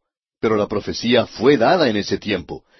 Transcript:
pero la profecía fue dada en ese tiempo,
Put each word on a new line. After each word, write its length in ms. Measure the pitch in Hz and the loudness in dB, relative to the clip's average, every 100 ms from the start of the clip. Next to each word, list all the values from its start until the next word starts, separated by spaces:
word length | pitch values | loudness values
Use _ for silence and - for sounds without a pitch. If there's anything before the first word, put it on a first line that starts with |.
| _ _ _ _ | _ _ _ _
pero 160 | 113 107 | -2 0
la 120 | 101 | -2
profecía 580 | 104 95 82 117 120 107 | -4 -6 -6 0 0 0
fue 300 | - 123 139 | 0 2 4
dada 320 | 151 180 139 | 4 2 2
en 80 | 104 | 0
ese 220 | - 98 | -4 -6
tiempo, 460 | 101 95 - 76 _ _ | -4 -6 -6 -16 _ _